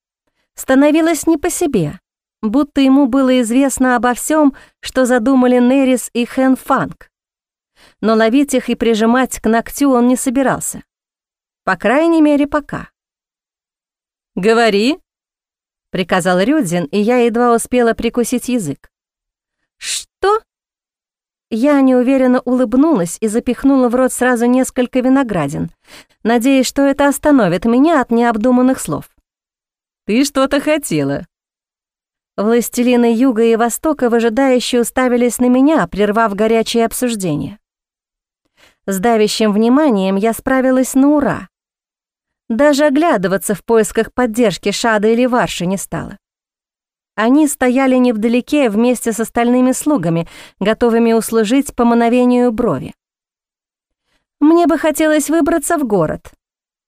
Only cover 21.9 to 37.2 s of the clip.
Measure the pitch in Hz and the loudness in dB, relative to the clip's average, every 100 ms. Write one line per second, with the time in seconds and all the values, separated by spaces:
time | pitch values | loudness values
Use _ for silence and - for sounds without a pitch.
21.9 | 254 247 269 262 247 - 247 247 254 320 | 2 2 2 2 2 0 -2 0 2 2
22.9 | 262 170 - 220 220 240 233 277 269 247 | 2 -2 -4 -4 -4 -4 -2 2 2 2
23.9 | 247 254 - 254 240 240 254 254 - 247 | 0 -2 -2 -2 0 0 0 0 -4 -4
24.9 | 254 247 269 247 185 143 156 165 - _ | -2 0 0 0 -4 -4 -6 -10 -12 _
25.9 | - - _ 208 240 247 269 247 - 277 | -20 -20 _ -2 0 2 2 0 0 0
26.9 | 269 285 277 302 277 190 160 226 240 302 | 2 0 0 2 2 2 0 0 2 2
27.9 | 311 240 233 240 220 247 247 254 262 - | 2 0 0 0 0 0 2 2 0 -4
28.9 | 139 - _ _ _ _ _ _ _ _ | -8 -10 _ _ _ _ _ _ _ _
29.9 | _ - 226 277 269 269 277 302 311 - | _ -4 0 0 0 0 0 0 -2 -2
30.9 | 156 139 143 175 _ _ _ _ _ _ | -4 -4 -6 -10 _ _ _ _ _ _
31.9 | _ _ _ _ - 208 240 214 - 247 | _ _ _ _ -6 0 0 0 -2 0
32.9 | 247 233 226 269 214 233 214 233 - 320 | 2 2 2 0 2 2 2 0 -2 -4
33.9 | 294 247 233 233 220 269 254 - 240 233 | -2 0 0 0 0 2 0 0 -2 -2
34.9 | - 254 240 247 - 247 254 269 311 175 | -2 0 0 0 0 2 2 4 2 0
35.9 | 180 208 214 226 196 220 226 220 233 226 | -2 -2 0 -2 0 0 0 0 -2 -2
36.9 | - 254 220 | -2 -6 -4